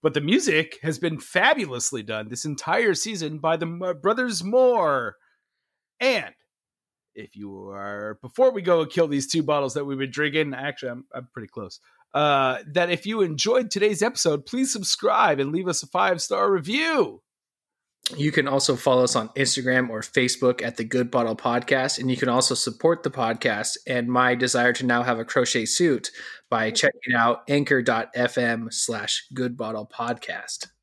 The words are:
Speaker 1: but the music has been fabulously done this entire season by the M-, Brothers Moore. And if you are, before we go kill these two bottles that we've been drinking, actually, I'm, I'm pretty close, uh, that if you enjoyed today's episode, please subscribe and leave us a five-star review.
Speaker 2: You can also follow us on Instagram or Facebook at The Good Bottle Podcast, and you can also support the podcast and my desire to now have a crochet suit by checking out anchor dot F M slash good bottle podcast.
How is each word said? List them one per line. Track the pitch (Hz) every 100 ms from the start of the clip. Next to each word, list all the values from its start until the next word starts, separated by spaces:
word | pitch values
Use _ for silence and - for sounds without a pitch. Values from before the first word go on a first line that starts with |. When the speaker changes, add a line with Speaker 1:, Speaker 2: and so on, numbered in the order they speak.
Speaker 1:
but | 156
the | 151
music | 143 240 302 156 160 -
has | 151 147
been | 170 156
fabulously | - 185 220 302 180 123 - 127
done | 107 110 107
this | 120
entire | 156 143 - 180 233
season | 175 214 208 156 156
by | 156 165
the | 165
M-, | 170 185 165
Brothers | 170 226 254 196
Moore. | 180 240 254 233 165 135 117 - _ _ _ _ _ _ _ _
And | 254 233 113 _ _ _ _ _ _ _ _
if | - 104 104
you | 101 98 98
are, | 98 101 101 107 110
before | 123 - 262
we | 233
go | 180 170 160
kill | 185 165
these | 143 135
two | 165
bottles | 147 147 139
that | 147
we've | 143 135
been | 135
drinking, | 131 151 147 151
actually, | 127 139 143 131
I'm, | 120 -
I'm | 131 123
pretty | - 107
close, | - 98 - _ _ _
uh, | - 147 143 135 127 -
that | 151 175
if | 170 196
you | 220
enjoyed | 185 151 202 247 240
today's | 202 208 196
episode, | 208 - 175 147 -
please | 240 262
subscribe | 220 190 - - 214 220 143
and | 139
leave | 160 185
us | 160
a | -
five-star | 180 196 175 - 196 196
review. | 196 147 247 320 311 156 101 _ _ _ _ _ _ _ _ - -
Speaker 2:
You | 147
can | 160 139
also | 135 -
follow | 127 - 127
us | 123
on | 123 110
Instagram | - 135 - 127 127 127
or | 110
Facebook | 110 - 127 - 127 123
at | 117 -
The |
Good | 113 127 120
Bottle | 131 117 113
Podcast, | 123 120 120 135 131 -
and | 131
you | 127
can | 127
also | 123 127 120
support | - 117 160 170
the | -
podcast | 131 113 113 127 104 107 - -
and | 127 120
my | 123 127
desire | 123 127 123 123
to | 120
now | 127 120
have | 120 117
a |
crochet | 117 - 123 127 110
suit | - 175 123 - - - - _
by | 117 110
checking | 113 143 - 123 123
out | 117 117 -
anchor | 143 139 131
dot | 120 113 113
F | - 123 -
M | 120 117 113
slash | - - 110 - - -
good | 131 127 120
bottle | 110 110 104
podcast. | - 117 120 - 85 - - - _